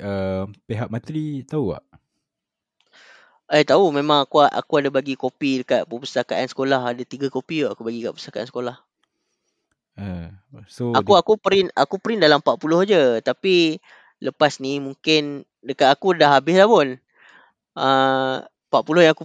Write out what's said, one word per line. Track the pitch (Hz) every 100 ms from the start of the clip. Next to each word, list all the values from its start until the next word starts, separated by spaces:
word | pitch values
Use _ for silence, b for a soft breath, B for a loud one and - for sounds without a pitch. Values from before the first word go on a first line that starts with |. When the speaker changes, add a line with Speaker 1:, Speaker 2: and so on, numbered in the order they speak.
Speaker 1:
uh, | 101 98 95 95 98 101 -
pihak | 110 120
matri | 113 - 156 156 139 123
tahu | 156 107 73
tak? | - _ _ _ _ _ _ _ _ _ _ b b b b b -
Speaker 2:
Eh, | 151
tahu. | 143 147 190
Memang | 143 147 147 135
aku, | 151
aku | 143 - - 151
ada | 139
bagi | 139 139
kopi | 131 127 - 143 131
dekat | - 123 -
perpustakaan | 120 135 127 120 90 127
sekolah. | - 135 131 123
Ada | 120 123
tiga | 131 135
kopi | 135 - 160
aku | 127 104 113
bagi | 117
kat | 113 -
perpustakaan | - - 120
sekolah. | 123 123 123 _ _ _ _ _ _ _ _ _ _ _
Speaker 1:
Uh, | - 101 90 85 95 _ 117 107
so | - 120 123
Speaker 2:
Aku, | -
Speaker 1:
dia | 190
Speaker 2:
aku | - 214
print, | 190 196 185 -
aku | 139 196
print | - 226
dalam | 156 147
empat | 147 120
puluh | 151 170
je. | 196 185 131 113
Tapi | 123 - 190 180 165 156 b b b _ 127
lepas | - 147 -
ni | 135 143
mungkin | 135 135 - 156 147 143 - _
dekat | 120 135 139
aku | 143 190 180
dah | 147 139
habis | 143 185
lah | 208
pun. | 208 139 131 _ b b b b _ _ -
Uh, | 135 135 135 135 131 131 - _ _
empat | 131
puluh | - 165 160
yang |
aku | 160